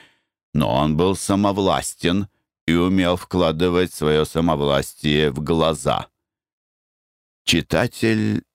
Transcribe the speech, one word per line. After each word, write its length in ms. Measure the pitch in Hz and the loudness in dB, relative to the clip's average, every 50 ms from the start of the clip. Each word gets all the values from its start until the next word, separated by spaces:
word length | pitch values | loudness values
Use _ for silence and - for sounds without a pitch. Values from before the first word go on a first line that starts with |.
| - _ _ _ _ _ _ _ _ _ - | -10 _ _ _ _ _ _ _ _ _ -4
но 200 | 76 69 53 58 | -2 -2 0 0
он 220 | 65 73 78 78 | 0 0 0 0
был 200 | 76 87 95 98 | 0 0 0 0
самовластен 1120 | 90 - - 101 98 104 101 98 101 98 95 78 67 - - - - - 85 87 101 101 - _ _ _ _ _ _ _ | -2 -2 -2 -2 0 0 0 0 0 0 0 0 0 -2 -6 -8 -4 -2 -2 0 -2 -2 -6 _ _ _ _ _ _ _
и 80 | - 82 | 0 2
умел 420 | 85 87 92 95 95 92 85 90 | 2 2 2 2 2 2 2 0
вкладывать 760 | 90 - - - 92 87 82 80 78 87 90 87 90 92 87 - | -2 -4 -4 -2 0 2 2 2 0 0 2 2 2 0 0 -2
своё 320 | - - 76 76 78 78 | -2 0 2 2 2 0
самовластие 1080 | - - 82 82 85 80 73 71 71 69 69 67 - - - - 76 73 73 76 76 | 0 -2 0 0 0 0 0 0 0 0 0 -2 -4 -8 -4 -2 0 2 2 2 0
в 100 | 64 69 | 0 -2
глаза. 680 | 76 78 85 82 80 80 80 71 65 73 58 50 - - _ _ _ _ _ _ _ _ _ _ _ _ _ _ _ _ _ _ _ _ _ _ _ _ _ _ _ | -4 -2 0 0 2 0 0 -2 -2 -2 -2 -2 -4 -8 _ _ _ _ _ _ _ _ _ _ _ _ _ _ _ _ _ _ _ _ _ _ _ _ _ _ _
Читатель 1000 | - - 85 73 - - 80 110 123 - - - 113 110 110 107 107 107 - - _ - | -2 -2 -2 -2 0 0 0 0 -2 -2 -2 0 0 0 0 0 -2 -2 -4 -6 _ -6